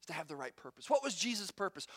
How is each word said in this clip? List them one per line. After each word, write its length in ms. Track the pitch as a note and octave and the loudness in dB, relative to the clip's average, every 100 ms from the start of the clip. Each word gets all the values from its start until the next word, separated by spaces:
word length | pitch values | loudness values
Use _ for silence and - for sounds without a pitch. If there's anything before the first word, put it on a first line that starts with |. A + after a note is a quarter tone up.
Is 60 | - | -6
to 80 | |
have 140 | D#3 D#3+ | -6 -6
the 80 | C#3+ | -6
right 200 | B2+ - | -6 -8
purpose. 320 | C3 - - | -16 -10 4
What 160 | C#4 | 6
was 100 | C4+ | 6
Jesus' 360 | F3 A#3+ G#3+ G3 | 2 2 0 -2
purpose? 360 | - G3 C#3+ - | -2 -2 -2 -10